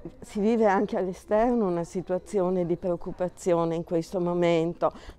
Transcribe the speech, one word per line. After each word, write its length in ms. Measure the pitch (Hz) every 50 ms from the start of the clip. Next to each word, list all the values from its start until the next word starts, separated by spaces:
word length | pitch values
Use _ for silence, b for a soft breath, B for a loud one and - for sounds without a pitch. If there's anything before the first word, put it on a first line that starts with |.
| - - - -
si 200 | - - - 214
vive 260 | 196 220 240 220 226
anche 320 | 208 190 202 208 - 233
all'esterno 680 | 196 185 180 175 - - - 208 214 226 254 240 240 208
una 160 | 185 175 170 170
situazione 840 | - - 185 160 - 180 180 - - 208 202 175 180 190 185 175
di 100 | 160 175
preoccupazione 1000 | - - 185 170 165 - 180 170 - 180 175 - - - 185 170 170 170 165 165
in 80 | 170 170
questo 360 | - 175 165 165 - - 190
momento 720 | 175 175 175 175 175 170 170 165 160 170 165 - 170 151 B B B B B